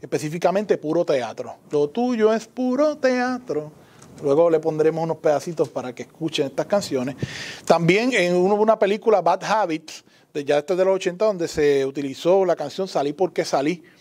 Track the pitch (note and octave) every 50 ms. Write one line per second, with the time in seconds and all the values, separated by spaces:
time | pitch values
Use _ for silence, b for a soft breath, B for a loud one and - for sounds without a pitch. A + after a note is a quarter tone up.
0 | b C3 - C#3 C3+ D3+ D#3+ F3 - F3 F3 G3 G#3+ - G3 - - D3+ D#3+ E3+
1 | E3+ - D3+ C3 A#2+ A2 G#2+ - B2 A#2 A2 - _ - - D3 D3 D3 D3 A#3
2 | B3 B3 B3 A3+ G#3+ G#3+ A3+ A3 A3+ - - - B3+ B3+ B3 C4 D4 D#4 D4 D4
3 | - C4 B3+ B3 B3 B3+ B3+ B3 - - D3 D3+ D3+ D3+ - B B B B B
4 | B B B - - C#3 C#3 D#3 E3+ E3+ D#3+ D#3 D#3 D#3+ D#3 D3+ D#3 D#3+ D#3+ D#3+
5 | E3 E3 D#3+ D#3 - E3 D3 - - F3 E3+ D3+ D#3 - - C3+ B2 B2+ B2 -
6 | A#2+ - _ - D#3+ D#3+ - - D3 C3+ - - G3+ G3+ G3+ G3+ G3 - - C3
7 | B2 C3+ D3 B B B B B B B B B B - E3+ E3 E3+ E3 F3+ G#3
8 | A#3+ C4 B3 G#3+ F3 F3 F3 F3+ F3+ F#3+ G#3 G#3 G#3+ A3 A3 G#3+ G#3+ F#3+ G#3 G#3+
9 | - A#3 G#3+ F#3+ E3 E3+ F#3 G3 E3 D#3+ G3+ A3 G3+ F3 D#3 D#3+ - - - -
10 | - b b b b b - D3+ C#3+ C3+ D3 D3 D3 - F#3 F3+ F#3 F#3+ F#3+ F#3
11 | F#3 F3+ F3 F3 G#3+ A3 G3+ F3+ E3 D#3 - D#3+ D3 D3 C#3 C#3 C3+ C3+ C#3 D3+
12 | C#3+ C3+ C3+ - - E3 F#3 G3 F#3+ F3+ D#3+ - D3+ C#3+ - - F#3+ F#3+ - E3+
13 | C#3 D3 D3+ - F#3 E3+ - - E3+ - - D3 C3+ D3+ F3+ - B B B B